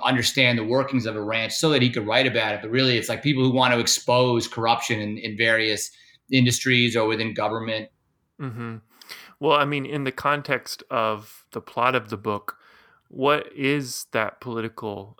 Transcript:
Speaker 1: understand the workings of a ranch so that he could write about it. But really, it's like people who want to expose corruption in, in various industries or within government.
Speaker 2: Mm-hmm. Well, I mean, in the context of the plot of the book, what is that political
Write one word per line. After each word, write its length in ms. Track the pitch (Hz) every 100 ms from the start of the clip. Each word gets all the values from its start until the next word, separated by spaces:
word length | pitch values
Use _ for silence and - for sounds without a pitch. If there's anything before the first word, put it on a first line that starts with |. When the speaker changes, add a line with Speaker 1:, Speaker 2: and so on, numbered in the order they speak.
Speaker 1:
understand 520 | 120 127 117 - 127 120
the 60 |
workings 420 | 107 127 131 131
of 120 | 110 107
a 40 |
ranch 320 | 104 113 113
so 160 | - 160
that 120 | 147
he 80 | 123
could 160 | 120 104
write 220 | 117 131
about 260 | 113 110
it. 80 | 104
But 80 | 107
really, 260 | 123 131 120
it's 120 | 107
like 160 | 113
people 180 | 143 135
who 80 | 131
want 240 | 131 127
to 60 | 120
expose 680 | 113 - - 123 127 117 113
corruption 540 | - 113 117 - 113
in, 180 | 104 107
in 180 | 113 110
various 540 | 113 113 110 104 - - _ _ _
industries 640 | 131 123 120 131 123 120
or 140 | 113 110
within 260 | 110 110
government. 540 | 104 107 110 113 110 107 _ _ _ _ -
Speaker 2:
Mm-hmm. 360 | 135 117 117 113 - _ - - - -
Well, 160 | 143 147
I 80 |
mean, 200 | 143 147
in 200 | 135 147
the 80 | 135
context 720 | 127 143 147 143 131 - - -
of 520 | 127 110 107 107 - _
the 100 | -
plot 360 | - - 120 127
of 120 | 110
the 80 | 107
book, 400 | 107 104 - - _ - _ _ _
what 440 | - 135 147 -
is 540 | - 135 147 127 - -
that 280 | 120 104 -
political 800 | 127 113 113 113 110 101 98 113